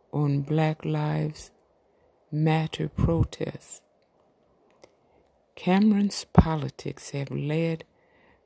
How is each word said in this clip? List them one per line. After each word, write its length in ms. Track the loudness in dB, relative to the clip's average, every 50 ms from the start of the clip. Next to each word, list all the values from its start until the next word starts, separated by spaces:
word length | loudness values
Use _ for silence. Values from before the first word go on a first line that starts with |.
| _ _ -4
on 280 | 0 0 2 0 0
Black 440 | 0 0 0 2 2 0 0 -4 -4
Lives 680 | -4 -4 -2 -2 -2 -2 -2 -2 -4 -6 -10 -16 -18 _ _ _ _ _ _ _ _ _ _ _ _ _ _ _ _ -2
Matter 560 | 0 2 2 2 2 0 -2 -4 -6 -6 -6
protests. 920 | -2 0 0 2 2 2 0 0 -2 -6 -8 -8 -8 -12 -14 -16 -16 -16 -18 _ _ _ _ _ _ _ _ _ _ _ _ _ _ _ _ _ _ _ -20 _ _ _ _ _ _ _ _ _ _ _ _ _ _
Cameron's 720 | -6 0 2 4 6 6 6 4 4 2 0 0 -4 -8
politics 840 | 6 _ 6 6 6 0 -4 -4 -6 -8 -8 -10 -10 -10 -8 -8 -6
have 200 | -6 -6 -6 -6
led 540 | -6 -6 -4 -2 -2 -2 -2 -2 -4 -6 -10 -18 _ _ _ _ _ _ _ _ _ _ _